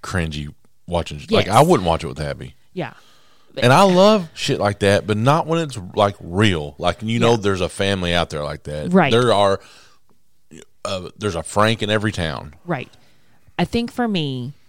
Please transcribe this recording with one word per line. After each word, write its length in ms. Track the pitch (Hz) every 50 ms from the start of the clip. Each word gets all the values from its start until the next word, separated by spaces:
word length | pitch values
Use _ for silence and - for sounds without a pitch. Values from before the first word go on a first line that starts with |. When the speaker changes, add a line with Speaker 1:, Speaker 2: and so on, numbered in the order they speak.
Speaker 1:
cringy 500 | - - - 92 82 80 71 73 73 73 - - _ - - - _ -
watching. 300 | 87 87 82 - 73 73 67 -
Like, 160 | 220 196 -
Speaker 2:
Yes. 80 | - 101
Speaker 1:
I 80 | 123
wouldn't 240 | 147 170 175 120 90
watch 160 | 85 82 78
it 60 | 80 71
with 100 | 67 71
Abby. 380 | 78 71 67 - - - - - - _
Speaker 2:
Yeah. 220 | - 185 151 120 - - _ _ _ _ _ _ - _ _ _ - -
Speaker 1:
And 100 | - 123
I 100 | 131 165
love 460 | 202 190 180 180 190 208 220 208 175 160 -
shit 240 | - - - 131 76
like 220 | 95 101 101 -
that, 260 | 104 98 101 98 -
but 100 | 98 107
not 300 | 107 113 131 147 170 156
when 140 | 151 165 165
it's, 180 | 165 147 123 113 90 92 -
like, 220 | 104 104 101 98 -
real. 560 | - 82 85 98 110 107 90 78 73 73 - -
Like, 240 | 85 87 87 -
you 180 | 107 110 113 120
know, 120 | 117 117
Speaker 2:
Yeah. 40 | 120 113
Speaker 1:
there's 180 | 98 101 95 90
a 80 | 90 82
family 440 | - - 98 98 101 95 90 87
out 180 | 85 87 82 -
there 120 | - 76
like 220 | 73 71 76 73 _
that. 280 | - 76 76 76 -
Speaker 2:
Right. 200 | 175 190 165 139
Speaker 1:
There 200 | 113 117 123 117
are, 280 | 104 101 101 98 98 - - - - - - - - _ _ _ _ _ _ _ _ _ _ _ 78 80 - _ _ - _
uh, 260 | 104 98 92 87 - - -
there's 160 | 107 104 87
a 60 | 85
Frank 400 | 80 - - 104 104 110 113 107
in 80 | 107 101
every 200 | 107 107 104 110
town. 440 | 101 - 85 80 71 52 - 76 - - -
Speaker 2:
Right. 260 | 170 165 127 - - - - - - - - - - - - _ - - -
I 60 | 175
think 280 | - - 233 240 226
for 160 | - - 240 226
me 460 | 202 175 151 139 131 127 120 127 147 - -